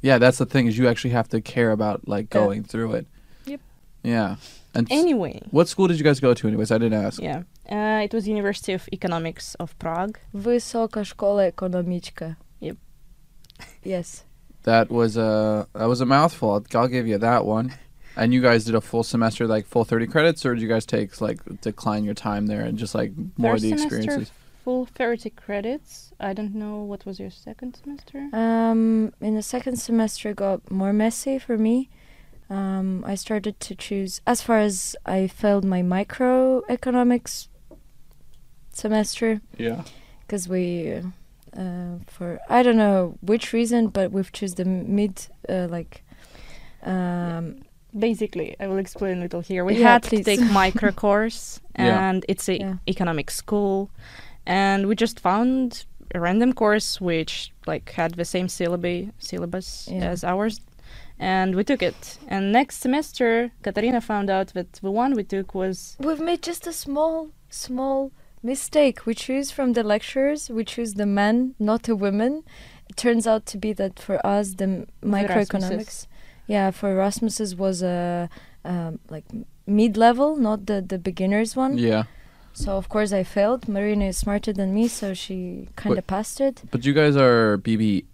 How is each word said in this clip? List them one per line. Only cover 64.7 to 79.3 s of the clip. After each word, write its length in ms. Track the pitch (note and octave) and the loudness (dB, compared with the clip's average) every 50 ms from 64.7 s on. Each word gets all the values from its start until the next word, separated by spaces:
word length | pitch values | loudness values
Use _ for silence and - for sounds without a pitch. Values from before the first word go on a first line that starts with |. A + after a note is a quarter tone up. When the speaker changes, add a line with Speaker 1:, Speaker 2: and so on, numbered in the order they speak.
| - | -10
Speaker 3:
the 160 | - - G3 | -8 -6 -2
one 240 | G3 A3 A#3+ C4+ C#4 | 0 2 2 2 2
we 100 | A3+ F#3+ | 0 -2
took 300 | F#3 - F#3+ F#3+ - - | -2 -4 -4 -4 -4 -4
was 420 | F#3+ F#3 F#3+ F#3 F3+ - - - - | -4 -2 -2 -4 -6 -10 -18 -12 -6
Speaker 2:
We've 220 | C4+ D4+ D#4+ D4 | -2 -2 -2 -2
made 220 | D#4+ E4+ F4 E4+ E4+ | 0 -2 -2 -2 -2
just 240 | E4 E4+ - - | -8 -10 -8 -10
a 80 | E4+ E4 | -10 -10
small, 560 | - - C#4 C#4 D4 D#4 E4 D#4+ D#4+ D#4+ D#4 D#4 - - _ | -10 -8 -6 -2 0 0 0 0 -2 -6 -8 -16 -20 -20 _
small 640 | - - - - B3+ B3+ C4 C4+ C4+ C4+ C4+ C4+ - - - - - - - | -14 -14 -10 -8 -6 -4 -2 -2 0 -2 -2 -4 -8 -16 -20 -20 -20 -12 -6
mistake. 640 | A#3 C4+ C4+ - - - D4+ D4 C4+ A3+ - - | -6 -6 -6 -6 0 4 4 4 4 4 0 -4
We 80 | A3+ A3+ | -6 -6
choose 360 | - - - C4 C4+ C#4 C4+ | -4 -4 -4 -2 -2 -2 -4
from 220 | - - C#4 B3+ A#3+ | -4 -2 0 2 2
the 100 | A#3+ A3+ | 2 2
lecturers, 680 | G#3 G#3 G#3+ - - - C4+ C4+ C#4+ D4+ D4 - - | 2 0 0 0 -2 0 2 2 2 2 -2 -6 -8
we 120 | A3+ A3 A3+ | -6 -6 -6
choose 300 | - - - A#3+ A3+ G3+ | -6 -4 -6 -6 -6 -4
the 120 | G3 G#3 | -2 0
men, 480 | G#3 G3+ G3+ G3+ G#3 A3 A#3+ B3+ C4 C4 - | 0 2 4 4 4 4 2 2 0 -2 -2
not 260 | G#3+ G#3 A3 A#3 - | 0 2 2 0 2
the 120 | - A3+ | -2 -2
women. 460 | G3 G3 G3+ G3 G#3 A3 B3 C#4+ D#4 D#4 - - - - - - - - - | 0 0 0 2 2 2 0 0 -2 -8 -14 -20 -20 -20 -20 -20 -20 -20 -16
It 60 | - - | -14 -2
turns 280 | - A#3+ A#3 A3+ G#3+ | 2 2 2 4 4
out 200 | A#3 A3 A3 - | 4 2 2 0
to 100 | - - G3+ | -6 -10 -6
be 140 | F#3 G#3+ G#3+ | -4 -4 -2
that 260 | - G3 F#3+ - - | -2 -2 -4 -4 -8
for 180 | - - G3 - - | -6 -4 -2 0 2
us, 280 | G3 G3+ G3+ G#3 G3 F#3+ | 2 2 2 2 0 -4
the 80 | F#3 G3 | -2 -2
m-, 220 | F#3+ F#3+ F3 - - - - | -2 0 -2 -6 -12 -16 -6
Speaker 3:
The 80 | - G#3 | -2 0
Speaker 2:
microeconomics, 600 | G3+ G3 G3+ G3+ F#3 G#3+ G3+ - - G3 F#3+ F#3 | 2 2 2 2 2 2 2 2 0 -2 -2 -2
Speaker 3:
Erasmuses. 380 | G3 G#3+ A3 - - - - - - - - - - - - - | -2 -4 -4 -8 -12 -16 -16 -18 -20 -20 -20 -20 -20 -20 -6 -2
Speaker 2:
yeah, 200 | G#3 G#3 G3 F#3+ | 0 2 2 2
for 200 | F3+ - - G3+ F#3+ | 0 0 -2 0 2
Erasmuses 600 | F#3 F#3+ G3+ G3+ - A#3 A3 F#3 - A3 G3+ F3+ | 2 2 0 0 0 -2 -2 -2 -2 -6 -6 -4
was 260 | F3 G3 F#3+ F#3+ F3 F#3 | -2 -2 -2 0 0 -2
a, 480 | F3+ F3 F3 F3 F3 F3 F3 F3 E3+ - - - - - - - | -2 0 0 -2 -2 -2 -2 -4 -6 -8 -14 -20 -20 -20 -16 -8
um, 360 | D#3+ F3+ F3 E3+ E3 D#3+ - - - | -6 -4 -4 -4 -6 -8 -10 -12 -14
like, 140 | D#3+ D#3 - - | -16 -16 -14 -12